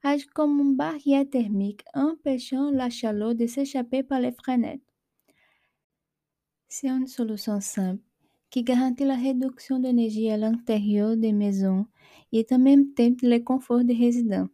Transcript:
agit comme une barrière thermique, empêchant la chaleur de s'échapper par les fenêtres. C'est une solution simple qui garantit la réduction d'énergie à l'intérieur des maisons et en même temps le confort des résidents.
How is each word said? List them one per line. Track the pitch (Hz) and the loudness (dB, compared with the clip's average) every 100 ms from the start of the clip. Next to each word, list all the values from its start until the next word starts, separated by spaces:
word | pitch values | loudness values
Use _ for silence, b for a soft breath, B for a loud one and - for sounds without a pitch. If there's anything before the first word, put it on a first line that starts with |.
agit | 285 285 277 | 0 -2 -4
comme | - 302 285 | -2 0 2
une | 285 269 | 2 0
barrière | 302 311 285 277 277 | -2 -4 2 2 2
thermique, | 262 214 202 202 202 - | -2 -2 -2 -4 -8 -10
empêchant | 277 285 320 294 262 254 262 285 | -2 -2 -2 -4 -4 -4 -4 -2
la | 269 254 | -2 -2
chaleur | 240 226 208 214 233 | -4 -4 -4 -4 -2
de | 233 | -2
s'échapper | 254 277 269 240 262 | -2 -4 -4 -4 -4
par | 269 269 | -2 -2
les | 247 247 - | -2 -4 -2
fenêtres. | 254 220 - _ _ _ _ _ _ _ _ _ _ _ _ _ _ _ _ _ _ _ | -2 -2 -6 _ _ _ _ _ _ _ _ _ _ _ _ _ _ _ _ _ _ _
C'est | - 269 | -8 -4
une | 262 262 | -4 -4
solution | - 226 214 - 202 | -6 -6 -6 -4 -4
simple | 202 - 185 190 _ _ _ _ _ | -4 -4 -4 -6 _ _ _ _ _
qui | 262 | -6
garantit | 240 247 262 247 277 | 0 0 0 0 -2
la | 262 | 0
réduction | 262 254 262 - - 262 | -2 -2 -4 -8 -6 -4
d'énergie | 254 240 226 214 220 | 0 2 0 -2 -2
à | 214 | 0
l'intérieur | 220 233 - 214 208 208 208 226 | -2 -2 0 0 2 2 2 0
des | 220 | 2
maisons | 208 208 196 190 190 214 b b b b | 2 0 0 0 0 -2 b b b b
et | 226 226 | -2 2
en | 254 | 4
même | 262 277 277 | 6 6 4
temps | 277 240 247 | 2 2 4
le | 247 233 | 2 2
confort | 233 262 - 240 | 2 -4 0 0
des | 247 | 2
résidents. | 233 240 240 226 190 185 | 2 2 2 0 -2 -4